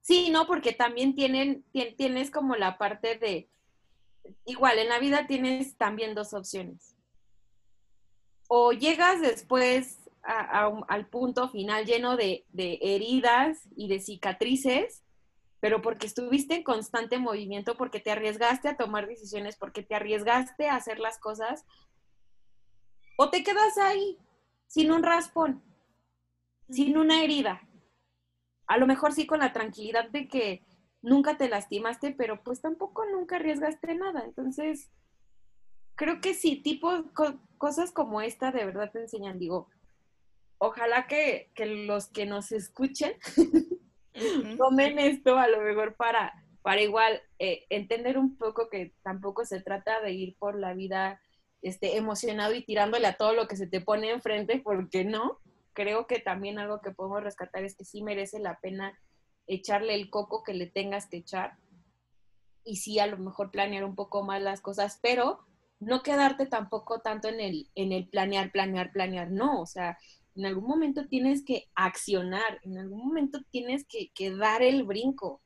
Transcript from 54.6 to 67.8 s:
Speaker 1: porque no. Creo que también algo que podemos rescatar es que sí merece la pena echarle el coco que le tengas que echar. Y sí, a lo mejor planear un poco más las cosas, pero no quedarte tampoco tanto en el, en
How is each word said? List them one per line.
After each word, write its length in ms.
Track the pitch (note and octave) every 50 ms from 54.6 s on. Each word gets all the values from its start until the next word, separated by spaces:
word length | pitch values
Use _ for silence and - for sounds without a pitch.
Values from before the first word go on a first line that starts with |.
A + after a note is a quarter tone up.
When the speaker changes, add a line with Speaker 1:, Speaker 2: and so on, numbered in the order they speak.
| C4
Speaker 1:
porque 400 | G#3+ G3+ F#3 F#3 - - F#3 F#3
no. 340 | G#3 A3 G#3+ A#3 - A#4 - - _ _ _ _ _ _
Creo 340 | - G3+ G#3 G#3+ A3+ A#3
que 120 | - B3 A#3
también 380 | - G3 F3+ F#3+ G3+ G3+ G#3
algo 220 | G#3 G#3 G#3 G#3 G#3
que 100 | G#3 G3
podemos 300 | G3 - F#3+ F#3+ G3 G#3
rescatar 440 | G#3+ G3+ G3 - F3+ - - F#3 F#3+
es 100 | G3 G3
que 80 | _ G3
sí 180 | - - G#3
merece 380 | G#3 G#3+ G#3 G3 G3 G3 - G#3+
la 200 | G#3 F3+ E3 -
pena 360 | - F#3+ F#3+ F#3+ G3 G3 G3 _ _ _ _ _ _ _ _ _ _
echarle 480 | - F#3+ F#3 F#3+ - G3+ G3+ A3 A3 G#3+
el 160 | G#3 G3 G3
coco 320 | - G#3+ G#3 - G#3 G#3+
que 120 | G#3+ - G3
le 140 | F3+ F3+
tengas 400 | F3 _ G3 G3 G3+ G3 G3+ G3+
que 100 | _ -
echar. 400 | F3 E3+ - - F#3 F#3 - - _ _ _ _ _ _ _ _ _ _ _ _ _ _ _ _ _ _ _ _ _ _
Y 140 | A3+ G#3
sí, 220 | F#3 - G#3+ G#3+ G#3+
a 80 | G3+
lo 100 | G#3 G#3
mejor 340 | F#3 F#3+ F#3+ F#3 - G3+ G3
planear 320 | - G3 G3+ G3+ G3+ G3 G3
un 120 | G3 F#3+
poco 280 | G3 G3+ - - G3+ G3+
más 180 | G3 G3 G3
las 200 | G3 G3 G3 G3
cosas, 380 | - G3+ G3 G3+ G3+ G#3 - _
pero 440 | - A#3+ B3 B3 A#3+ C#4 G4+ - _ _ _ _ _ _ _ _
no 220 | G#3 A3 B3 C4
quedarte 440 | C4 C#4+ C#4+ C#4+ C#4 C4+ C#4 C#4 C4+
tampoco 560 | C4+ B3+ A3+ G#3 - - G#3+ A3 - A#3 A3+
tanto 260 | - A3+ G#3+ G#3+ G#3+
en 140 | A3 A3+ A3+
el, 280 | G#3+ F#3+ F3 D3+ C#3+ _ _
en 160 | G3